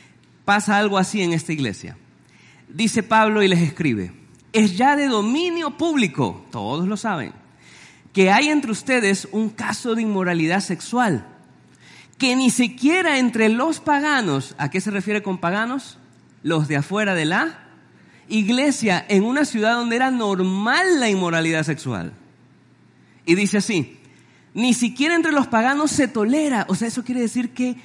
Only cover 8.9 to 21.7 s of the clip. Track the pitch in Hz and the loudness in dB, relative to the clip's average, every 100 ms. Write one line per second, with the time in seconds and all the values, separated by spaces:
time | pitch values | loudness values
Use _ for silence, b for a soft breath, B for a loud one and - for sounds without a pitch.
8.9 | 254 196 196 - 214 220 - 214 208 247 | 0 2 0 -2 -4 -4 -4 -6 -4 -4
9.9 | 226 220 196 180 170 160 190 190 175 - | -2 -2 -2 0 0 0 0 -2 -8 -4
10.9 | 240 233 131 - - - _ _ B B | -2 0 -2 -6 -20 -20 _ _ B B
11.9 | B B - 262 254 262 - 240 247 277 | B B -4 0 2 2 2 0 0 2
12.9 | 359 349 277 247 226 220 226 320 311 - | 2 2 2 2 2 2 2 0 -2 0
13.9 | 285 302 277 196 135 - - 143 190 208 | 0 2 0 0 -2 -4 -6 -4 -4 -4
14.9 | 202 196 208 202 185 175 202 233 269 - | -4 -2 -4 -4 -4 -2 -2 -2 -6 -10
15.9 | - - _ _ _ 147 165 147 143 143 | -20 -20 _ _ _ -2 0 0 -2 -2
16.9 | 202 208 180 151 196 320 - - - _ | -2 0 0 0 0 -2 -6 -20 -20 _
17.9 | B B B - 214 202 247 285 262 226 | B B B -4 0 2 2 2 0 0
18.9 | 180 - 196 220 269 294 226 214 240 240 | 0 2 2 2 0 0 0 0 0 0
19.9 | 233 262 254 214 190 185 190 220 302 370 | 0 0 0 0 0 0 0 0 2 2
20.9 | 320 233 190 175 165 160 160 156 | 2 2 0 0 0 0 0 -2